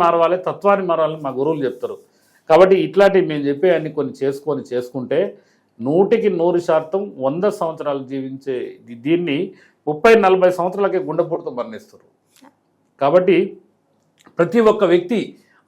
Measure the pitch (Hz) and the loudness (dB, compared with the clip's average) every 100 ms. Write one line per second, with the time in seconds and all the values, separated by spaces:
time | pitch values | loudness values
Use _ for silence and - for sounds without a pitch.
0 | 175 170 165 180 175 151 202 202 185 160 | 0 0 0 0 -4 -4 0 0 0 0
1 | 156 160 143 123 139 160 131 - 117 101 | -2 -4 -8 -4 -4 -2 -4 -6 -10 -10
2 | _ _ _ _ _ 160 190 190 160 196 | _ _ _ _ _ 6 8 6 2 4
3 | 196 196 165 151 143 139 185 165 156 147 | 4 4 0 -2 -4 0 0 0 -2 -6
4 | 131 120 135 139 156 135 - 123 123 135 | -6 -4 -4 -4 -6 -6 -4 -6 -6 -10
5 | 123 139 202 - _ _ _ _ 117 160 | -4 -2 -2 -6 _ _ _ _ -2 0
6 | 196 226 208 180 170 175 170 160 156 196 | 0 0 0 0 0 -2 0 -2 -2 -6
7 | 202 139 131 156 202 196 170 156 147 139 | -8 -6 -4 -2 -4 -2 -6 -6 -6 -6
8 | 127 135 135 135 139 123 113 - 113 117 | -8 -10 -10 -12 -8 -8 -8 -14 -20 -10
9 | 127 170 175 143 190 - _ _ - 151 | -2 -2 0 -4 -6 -10 _ _ -8 0
10 | 226 220 190 185 185 - 180 190 196 180 | 4 6 4 4 2 2 -4 -2 -2 -2
11 | 147 160 165 160 156 123 110 107 - - | -4 -4 -2 -4 -8 -8 -10 -12 -20 -20
12 | _ _ _ _ - _ _ _ _ _ | _ _ _ _ -20 _ _ _ _ _
13 | 135 175 180 175 202 - _ _ _ _ | 2 4 4 2 2 -6 _ _ _ _
14 | _ _ _ - 175 233 220 214 190 175 | _ _ _ -4 0 4 4 4 4 2
15 | 175 226 - - _ _ | 2 -4 -4 -12 _ _